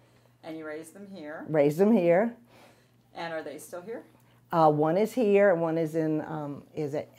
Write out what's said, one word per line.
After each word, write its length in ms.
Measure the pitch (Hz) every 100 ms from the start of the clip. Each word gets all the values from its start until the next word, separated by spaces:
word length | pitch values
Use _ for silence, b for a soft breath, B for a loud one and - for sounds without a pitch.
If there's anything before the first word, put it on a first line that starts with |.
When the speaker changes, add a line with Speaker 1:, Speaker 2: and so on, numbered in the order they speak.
| b b b b 165
Speaker 1:
And 120 | 160
you 80 | 156
raised 280 | 151 160
them 140 | 202 202
here? 360 | 190 151 160 -
Speaker 2:
Raised 300 | 156 147 151
them 160 | 202
here. 420 | 226 170 170 233 240 b b b b b b _ -
Speaker 1:
And 180 | 170
are 80 | 160
they 160 | 151 143
still 240 | - 175
here? 220 | 180 247 - b b b _
Speaker 2:
Uh, 180 | 170 156
one 280 | 151 156 170
is 160 | 220
here, 400 | - 214 196 202
and 80 | 170
one 160 | 165 160
is 180 | 160 160
in, 240 | 160 156 -
um, 380 | 156 147 143 - -
is 200 | 147 143
at 120 | -